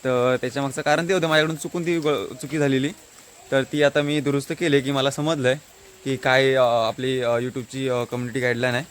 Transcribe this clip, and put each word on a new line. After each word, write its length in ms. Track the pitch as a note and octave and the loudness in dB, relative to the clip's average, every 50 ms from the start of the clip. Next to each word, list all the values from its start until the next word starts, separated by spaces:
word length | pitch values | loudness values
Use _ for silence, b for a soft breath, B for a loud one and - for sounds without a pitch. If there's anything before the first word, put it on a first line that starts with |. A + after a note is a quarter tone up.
| - | -2
तर 320 | C3 B2+ B2 B2 B2+ B2+ B2 | 0 0 2 2 2 2 0
त्याच्यामागचं 400 | - B2+ B2 C#3 C#3 C#3 C3 D#3 | -2 -4 -4 -4 -4 -4 -6 -4
कारण 260 | D3 D3 D3 D#3 E3+ | 0 2 2 2 2
ते 60 | E3+ F#3+ | 0 0
होतं, 140 | F#3 D#3+ | 0 2
माझ्याकडून 280 | D#3+ D#3 D#3 D#3 D#3+ D#3+ | 2 2 2 2 2 -2
चुकून 300 | D3+ - E3+ - F3 E3 | -6 -8 -6 -6 -4 -2
ती 140 | E3+ E3+ E3 | 0 -2 0
ग-, 340 | D3 D#3 C#3+ A2+ G2 - A#2+ B2+ | 0 0 0 0 -2 -6 -10 -12
चुकी 160 | - C3 D3 | -10 -6 -2
झालेली, 340 | D#3 D3 C#3 C3+ C3 C3+ D3+ G#3 - - - - - - - - - - - | 0 2 2 2 2 0 -2 -6 -10 -20 -20 -20 -20 -20 -20 -20 -20 -8 -2
तर 120 | - C3+ C3 | 0 0 0
ती 200 | - - D3 D3 | 0 0 2 2
आता 180 | C#3+ - D3 | 4 4 2
मी 180 | D3 C#3+ D3 D3+ | 0 0 -2 0
दुरुस्त 340 | C3 C#3+ C#3 C#3+ C3+ - E3 - | 0 0 -2 -2 -2 -4 -6 -2
केली 220 | F3+ D#3+ C#3+ C#3+ | 0 2 2 2
की 100 | B2+ C3+ | 2 2
मला 200 | C#3 C#3 C3 C#3 | -2 0 0 0
समजलं 360 | C3+ - D3 D#3 E3 D3 B2+ | -2 -2 -2 -2 0 0 0
आहे 100 | B2 C3 D3 - - - - - - - - - | 0 0 0 -6 -20 -20 -20 -20 -20 -20 -10 -4
की 140 | C3+ C3+ | -4 -4
काय, 360 | B2 - C3+ C3 C3 C3+ C3+ C3 | 0 2 2 4 4 4 4 4
अ, 100 | C3 B2+ | 4 4
आपली, 580 | A#2+ A#2+ A#2 A2+ A2 A2 - B2+ C3 C3 B2+ | 4 4 2 2 0 -2 -2 -4 -2 -2 -2
अ, 160 | B2 A#2 A#2+ | 0 0 0
YouTube-ची, 520 | A#2+ B2 B2+ - C3+ A#2+ - - C3+ C3+ C3 | 0 -2 -4 -6 -8 -10 -8 -8 -6 -4 -2
अ, 140 | B2 B2 A#2+ | -2 -2 -2
कम्युनिटी 360 | A2+ B2 B2 B2 B2 A2+ C3+ | -4 -4 -6 -6 -4 -4 -2
गाईडलाईन 360 | B2 B2 A#2+ A#2 B2 B2+ A#2+ | 0 0 0 0 0 -2 -2
आहे. 80 | B2 D#3+ - | -2 -6 -8